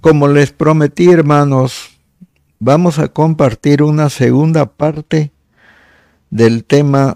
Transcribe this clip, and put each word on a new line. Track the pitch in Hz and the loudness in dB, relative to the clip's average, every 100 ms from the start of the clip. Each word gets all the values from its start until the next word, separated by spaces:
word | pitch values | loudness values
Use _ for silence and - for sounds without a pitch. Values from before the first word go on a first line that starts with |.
como | 160 151 143 | 0 2 2
les | 143 139 | 2 0
prometí, | - 147 156 147 - 175 | -2 0 0 -2 0 2
hermanos, | 175 147 147 143 131 127 - - _ _ _ - _ _ _ | 4 2 0 0 0 -2 -6 -18 _ _ _ -20 _ _ _
vamos | 117 151 175 151 | 0 2 0 -2
a | 147 | -4
compartir | - 160 156 139 - 143 143 | -2 -2 0 -2 -2 0 0
una | 151 151 147 | 0 0 -2
segunda | - 123 131 156 160 | -2 0 0 0 -2
parte | 127 - 151 156 - 156 147 - _ _ _ _ _ _ _ _ _ | -4 -4 -6 -6 -6 -4 -4 -10 _ _ _ _ _ _ _ _ _
del | 107 113 117 | 0 0 0
tema | - 143 147 139 135 | -2 0 0 0 -2